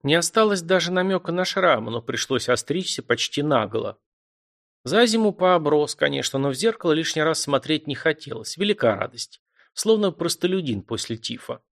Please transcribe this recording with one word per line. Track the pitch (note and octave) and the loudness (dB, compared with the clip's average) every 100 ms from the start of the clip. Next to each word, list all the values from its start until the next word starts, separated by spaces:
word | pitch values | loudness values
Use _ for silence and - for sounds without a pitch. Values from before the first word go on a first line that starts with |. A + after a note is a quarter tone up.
Не | C#3 | 2
осталось | E3 E3+ A3+ G#3+ G3 | 0 2 2 2 0
даже | E3 F#3 E3 | 2 0 2
намека | F3+ F#3 F#3 F3+ | 0 0 -2 -2
на | F3 | -4
шрам, | F#3 - F3+ B2 | -2 2 2 2
но | A2+ A2+ | 0 -6
пришлось | - B2 - C3 - | -6 -6 -2 -2 0
остричься | B2 - D#3+ F3+ - | -2 0 -4 -4 -8
почти | - A#2+ - - | -2 -2 -2 -2
наголо. | D3 C3+ G#2 A2 A2 - _ _ _ _ _ _ _ _ | 0 0 0 -4 -6 -10 _ _ _ _ _ _ _ _
За | B2 F#3+ | -2 2
зиму | A#3+ A3+ A3 | 4 4 2
пооброс, | - F#3 F3+ D3 D3+ D3 | 2 4 4 4 2 0
конечно, | - C#3+ C#3 C3 C3+ | 0 0 0 -4 -2
но | C#3 | -2
в | |
зеркало | C3+ G#3+ A3 F3 | 0 -2 0 0
лишний | D#3 D#3+ D#3+ | 0 0 0
раз | D#3 D#3 | 0 0
смотреть | - C#3 - D#3 D3+ | 0 -2 0 -4 -2
не | |
хотелось, | C3 D#3+ D3+ - - - - | -2 -2 -2 -8 -12 -10 -4
велика | G3+ G#3 A#2+ G2 | -2 2 2 2
радость. | - - - - _ _ _ | -4 -8 -14 -16 _ _ _
Словно | - A3 A3 G3+ | -6 2 2 2
простолюдин | - E3+ - F3+ F#3+ D3+ G2+ | 0 -4 -2 -2 -2 -2 -6
после | - A2+ - A2+ | -6 -8 -6 -8
тифа. | - A#2 - B2 _ | -8 -10 -10 -14 _